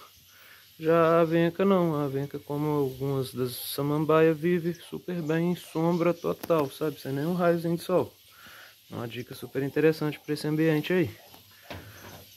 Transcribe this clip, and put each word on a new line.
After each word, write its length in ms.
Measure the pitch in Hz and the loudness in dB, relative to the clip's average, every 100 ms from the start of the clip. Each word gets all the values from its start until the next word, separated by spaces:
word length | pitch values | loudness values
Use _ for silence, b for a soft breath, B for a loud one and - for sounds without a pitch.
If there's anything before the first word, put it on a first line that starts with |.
| - - - B B B B - | -12 -20 -20 B B B B -6
Já 160 | 160 165 | 2 4
a 260 | 160 165 | 6 4
avenca 440 | 165 165 170 165 196 | 4 4 2 2 2
não, 300 | 190 170 147 | 4 2 0
a 100 | 143 | -2
avenca, 320 | 135 143 143 | -4 -6 -8
como 300 | - 147 151 | -6 -4 0
algumas 640 | 147 135 127 139 135 127 | 0 -2 -2 -4 -2 -4
das 220 | 123 123 123 | -4 -6 -6
samambaia, 800 | - - 143 151 151 160 160 156 | -10 -4 -2 0 2 4 4 4
vive 400 | 165 175 165 165 | 0 0 -2 -6
super 440 | - 156 - 180 | -10 -12 -8 -6
bem 340 | 151 160 170 | -2 0 0
em 20 | 175 | -2
sombra 580 | - 160 165 175 170 | -6 -2 0 2 0
total, 560 | 170 - - - 165 139 | 0 -4 -4 0 0 0
sabe? 320 | - 156 147 | -4 -6 -6
Sem 120 | 135 | -6
nenhum 200 | 139 156 | -4 -2
raiozinho 440 | 180 175 170 165 170 | 0 2 2 0 -4
de 60 | |
sol. 300 | - 180 117 - - B B B B B - | 0 0 0 -8 -20 B B B B B -14
É 40 | 107 | -10
uma 120 | 117 | -8
dica 260 | 117 120 | -10 -14
super 300 | 131 123 135 | -14 -10 -6
interessante 560 | 139 147 156 160 151 151 | -4 2 2 2 -2 -6
pra 160 | - 147 | -8 -6
esse 120 | 151 | -2
ambiente 460 | 156 160 151 151 | 0 2 2 0
aí. 160 | 185 131 - - - - B B B B B B B B | 0 0 -4 -20 -20 -20 B B B B B B B B